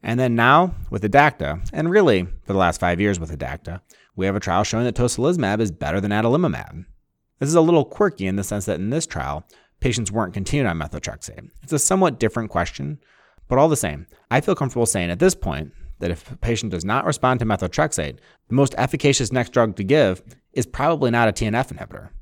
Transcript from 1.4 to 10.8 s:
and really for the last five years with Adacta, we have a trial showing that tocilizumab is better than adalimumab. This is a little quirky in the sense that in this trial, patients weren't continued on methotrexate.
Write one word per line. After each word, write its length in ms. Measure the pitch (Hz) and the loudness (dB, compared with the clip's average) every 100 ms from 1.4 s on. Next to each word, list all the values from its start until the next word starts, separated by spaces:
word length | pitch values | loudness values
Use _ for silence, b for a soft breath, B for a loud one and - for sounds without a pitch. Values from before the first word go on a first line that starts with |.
| 71 78 - | -6 -4 -6
and 180 | - 160 | -4 2
really 340 | 196 175 98 90 - | 4 4 4 0 -8
for 100 | - | -2
the 60 | 95 | 2
last 220 | 90 82 | 2 2
five 200 | 90 87 | 0 2
years 180 | 101 92 | 0 0
with 180 | 80 76 | -4 -8
Adacta, 440 | 64 69 - 85 _ b b | -8 -10 -12 -14 _ b b
we 120 | - 95 | -4 -2
have 100 | 98 | -2
a 40 | |
trial 220 | 98 90 | 0 0
showing 220 | 101 113 | 0 0
that 100 | 120 | -2
tocilizumab 680 | 113 120 - 135 180 104 107 | 0 0 2 0 0 0 0
is 100 | 110 | 0
better 280 | 80 71 90 | -2 -4 -2
than 80 | 101 | 0
adalimumab. 760 | 104 117 139 180 65 - 76 - - _ _ _ _ | 0 2 2 0 -2 -8 -14 -18 -20 _ _ _ _
This 100 | 139 | 2
is 60 | |
a 80 | 165 | 4
little 240 | 165 170 131 | 6 4 2
quirky 400 | - 208 - 95 | 0 -2 0 -4
in 100 | 98 | -4
the 80 | |
sense 220 | 98 104 98 | -4 -6 -4
that 120 | 80 | -4
in 120 | 98 | -2
this 160 | 147 156 | -4 -4
trial, 400 | - 65 73 - b b _ | -6 -6 -8 -10 b b _
patients 320 | 127 117 110 | -2 -2 -2
weren't 220 | 104 101 | -2 -4
continued 320 | 98 95 147 123 | -4 -2 0 0
on 120 | |
methotrexate. 720 | 85 | -2